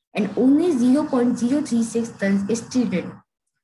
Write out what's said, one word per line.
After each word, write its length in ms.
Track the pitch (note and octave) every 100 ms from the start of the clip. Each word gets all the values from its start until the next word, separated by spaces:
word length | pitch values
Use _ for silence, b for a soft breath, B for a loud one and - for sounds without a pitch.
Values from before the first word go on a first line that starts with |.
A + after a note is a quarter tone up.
| _ -
and 160 | G3 -
only 360 | B3+ D4 F4+ C4+
zero 280 | B3 C4+
point 340 | D4+ B3+ A#3+ -
zero 240 | A#3+ C#4+
three 220 | - A#3
six 260 | A3+ A#3 A3+
tons 400 | - G3 G3 G3
is 180 | A3+ -
treated. 440 | B3+ G#3+ F3+ - - _ _ _ _